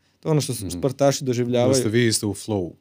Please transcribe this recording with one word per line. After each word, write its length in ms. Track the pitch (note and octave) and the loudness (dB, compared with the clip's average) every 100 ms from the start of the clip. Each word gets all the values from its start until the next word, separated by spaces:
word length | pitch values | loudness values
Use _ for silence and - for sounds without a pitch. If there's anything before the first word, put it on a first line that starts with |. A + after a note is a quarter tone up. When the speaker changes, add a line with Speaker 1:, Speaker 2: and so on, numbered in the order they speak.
| _ _ | _ _
Speaker 1:
To 80 | D#3+ | -2
je 20 | |
ono 100 | D3+ | 0
što 140 | - | 0
s-, 60 | A#2 | -4
Speaker 2:
Mhm. 180 | F#2+ F2 | -6 -4
Speaker 1:
sportaši 460 | C3+ B2 C#3 C3+ | -2 2 2 2
doživljavaju. 480 | C3 A#2+ A#2+ B2 B2+ | -2 -2 0 2 2
Speaker 2:
Da 60 | C3+ | 2
ste 100 | A#2 | 2
vi 180 | A#2 A#2 | 2 2
isto 220 | G#2+ G#2+ | 0 -2
u 60 | |
flow. 360 | F#2+ - G2+ E2+ - | -6 -4 -4 -4 -10